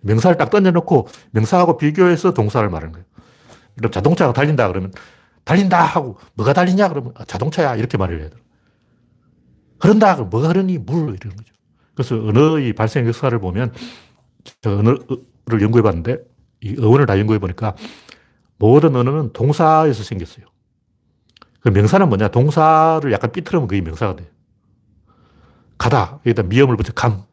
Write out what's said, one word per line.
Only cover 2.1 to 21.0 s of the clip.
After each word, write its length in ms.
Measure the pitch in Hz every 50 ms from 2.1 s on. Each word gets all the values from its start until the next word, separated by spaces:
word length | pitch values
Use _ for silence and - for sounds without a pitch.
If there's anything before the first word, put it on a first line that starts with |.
| 175 160 - 196 185
동사를 340 | - 107 104 - 127 107 101
말하는 240 | 85 80 76 80
거예요. 140 | 82 85 87 _ _ - _ _ _ _ _ _ - _ _ _ _
그럼 140 | - 113 117
자동차가 420 | - 95 98 139 170 - 180 131 117
달린다 340 | 131 143 147 156 131 117 95
그러면 240 | 90 95 92 95 - - - - _ _ _ _ _ _ _
"달린다." 380 | - 160 185 202 185 180 170
하고 360 | 165 151 - 170 143 123 95 - - _ _
"뭐가 180 | - 107 127
달리냐?" 360 | 139 180 180 180 185 196 208 180
그러면 240 | 156 143 123 123 -
"아, 80 | - 110
자동차야." 520 | - - - 123 156 151 - 165 139 120
이렇게 200 | 107 117 120 -
말을 240 | 101 95 87 87 80
해야 80 | 76 78
돼요. 120 | - - _ _ _ _ _ _ _ _ _ _ _ _ _ _ _ _ _ _ _ _ _ _ _ _ _ _ _ _
"흐른다." 360 | - 175 220 220 214 196 180
그럼 120 | 143 117 92
"뭐가 180 | 92 113 139 160
흐르니?" 300 | 170 190 190 185 185 151
"물." 360 | 104 98 135 170 156 143 101
이러는 220 | 90 - 107 92
거죠. 180 | 101 110 _ _ _ _ _ _ _ _ _ _
그래서 220 | - 127 - 127
언어의 560 | 113 107 107 107 123 147 156 160 151 135 120 104
발생 320 | - 110 113 - 143 120
역사를 300 | 113 117 - - 131 120 117
보면 340 | 98 92 87 104 127 120 - - - 240 - - _ _ _ _ _ _ _ _ _ - _ _
저 80 | - 110 98 101
언어를 840 | 104 113 131 131 - - 131 123 - _ _ _ _ - 117 107
연구해봤는데 560 | 101 104 117 120 107 107 90 82 80 104 131 - - _ _ _ _ _ _ _
이 140 | - 101 - -
어원을 260 | 117 107 120 139 139
다 120 | 104 98 98
연구해보니까 560 | 104 107 110 107 98 90 85 - 110 107 - - - - - - _ - - _ _ _ _ _ _ _ _ _
모든 360 | 104 107 123 147 151 160 135
언어는 360 | 123 120 127 143 156 151 117
동사에서 680 | - - 117 139 147 - 165 160 160 156 160 156 127 104
생겼어요. 440 | 104 - - 95 85 - - - - _ _ _ _ _ _ _ _ _ _ _